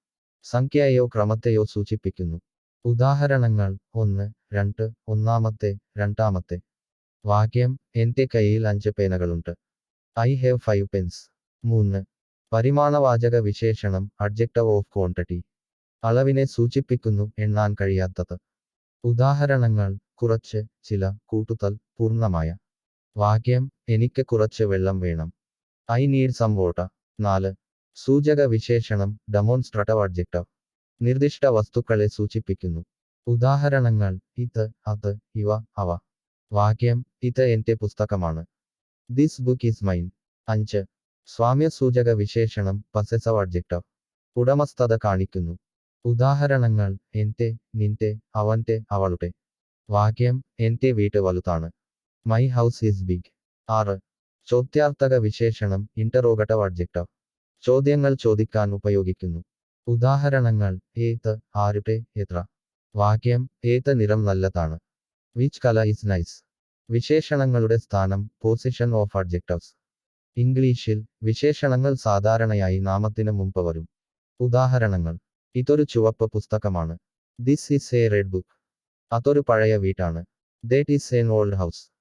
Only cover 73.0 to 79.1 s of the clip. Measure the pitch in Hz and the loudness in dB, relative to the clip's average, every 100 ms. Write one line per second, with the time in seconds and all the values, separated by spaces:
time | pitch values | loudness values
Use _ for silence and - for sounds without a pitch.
73 | 107 107 107 101 95 95 87 82 82 _ | -2 -2 -2 -2 -2 -2 -4 -4 -10 _
74 | _ _ _ - 123 120 127 127 110 92 | _ _ _ -4 0 2 2 2 2 0
75 | 82 85 - _ _ 123 127 147 147 120 | -2 -6 -14 _ _ -4 2 2 2 2
76 | 110 110 110 107 - 107 104 90 82 85 | 2 2 -2 -2 -4 -4 -2 -2 -4 -6
77 | _ _ _ - 123 147 - 143 - 123 | _ _ _ -6 -2 -2 0 -2 0 0
78 | 113 104 98 92 - _ _ _ _ _ | 2 2 0 -4 -8 _ _ _ _ _
79 | _ | _